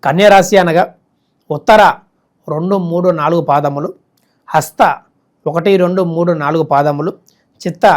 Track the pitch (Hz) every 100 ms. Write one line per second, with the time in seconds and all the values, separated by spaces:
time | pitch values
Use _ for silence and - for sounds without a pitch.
0 | 139 160 202 196 190 196 175 165 202 _
1 | _ _ _ _ _ - - 214 190 -
2 | _ _ _ _ - 151 175 196 175 170
3 | 175 160 151 170 151 143 147 143 156 -
4 | _ _ _ _ _ 160 - _ 208 139
5 | _ _ _ _ - 160 208 196 175 185
6 | 180 165 175 165 143 160 156 143 147 143
7 | 160 - _ _ _ _ 185 - 208